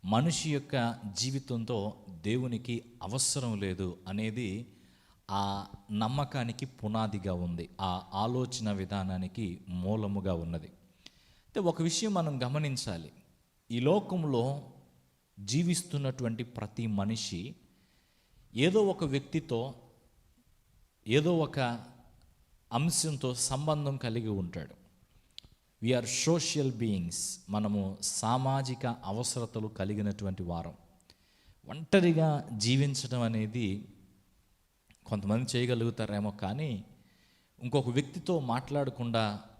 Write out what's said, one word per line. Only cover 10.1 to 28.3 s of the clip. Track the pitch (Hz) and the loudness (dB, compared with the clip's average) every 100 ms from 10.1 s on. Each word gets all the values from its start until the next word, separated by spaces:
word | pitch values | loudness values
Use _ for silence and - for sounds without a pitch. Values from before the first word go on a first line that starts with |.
| 101 95 | -2 0
ఉన్నది. | 87 82 82 80 | -2 -2 -6 -8
అయితే | - - _ - _ _ - _ - | -20 -20 _ -20 _ _ -20 _ 0
ఒక | 180 165 | 0 2
విషయం | 165 156 220 | 0 2 0
మనం | 190 160 139 | 2 0 0
గమనించాలి, | 123 143 151 131 - 87 78 - _ _ _ _ _ | 0 0 0 -2 -4 -6 -8 -16 _ _ _ _ _
ఈ | 117 | 2
లోకంలో | 131 196 - 185 156 127 123 143 135 - - _ _ _ _ - | 4 4 2 -2 2 2 2 -2 -8 -20 -20 _ _ _ _ -14
జీవిస్తున్నటువంటి | 101 127 175 175 - 143 139 131 117 113 | 0 2 4 2 0 -2 -2 0 -2 -2
ప్రతి | 120 - 104 - 113 | -6 -6 -8 -4 0
మనిషి | 101 101 110 - 87 107 - - _ _ _ _ _ _ - - 107 | 2 2 0 -2 -6 -8 -12 -20 _ _ _ _ _ _ -20 -10 2
ఏదో | 151 202 | 4 6
ఒక | 202 190 | 4 4
వ్యక్తితో, | 160 135 135 160 156 117 127 139 - _ _ _ _ _ _ _ _ _ _ _ 104 | 2 0 0 -4 0 -2 -2 -8 -20 _ _ _ _ _ _ _ _ _ _ _ 2
ఏదో | 123 156 170 | 4 4 2
ఒక | 147 143 127 117 - - - - - _ _ - _ | 2 0 0 -2 -10 -20 -20 -20 -20 _ _ -20 _
అంశంతో | 117 160 - 160 139 127 | 0 2 2 0 0 -2
సంబంధం | 123 - 135 156 151 143 139 | 0 0 0 2 2 0 -2
కలిగి | 123 113 110 | -2 -2 0
ఉంటాడు. | 101 90 85 73 - - _ _ - _ - - _ _ _ 113 | 0 -2 -6 -10 -14 -20 _ _ -20 _ -20 -20 _ _ _ 2
We | 123 | 2
are | 113 - - | 2 0 4
social | 165 - 151 135 113 | 4 2 2 0 2
beings. | 113 98 85 85 - - - | 0 0 -2 -4 -6 -8 -4
మనము | 104 104 104 95 98 | -2 2 2 0 -2
సామాజిక | - - 110 | -4 -2 2